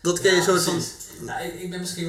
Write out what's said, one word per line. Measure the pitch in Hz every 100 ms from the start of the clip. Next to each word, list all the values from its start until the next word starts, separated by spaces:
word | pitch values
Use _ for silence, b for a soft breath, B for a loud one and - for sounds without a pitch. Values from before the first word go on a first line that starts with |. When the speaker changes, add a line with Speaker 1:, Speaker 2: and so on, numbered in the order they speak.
Speaker 1:
dat | 170 175
kun | 190
je | 180
Speaker 2:
Ja, |
Speaker 1:
soort | 175 180
van | 175
Speaker 2:
precies. | 165 - - - -
Nou, | - -
ik, | 170
ik | 175 180
ben | 180
misschien | 180 175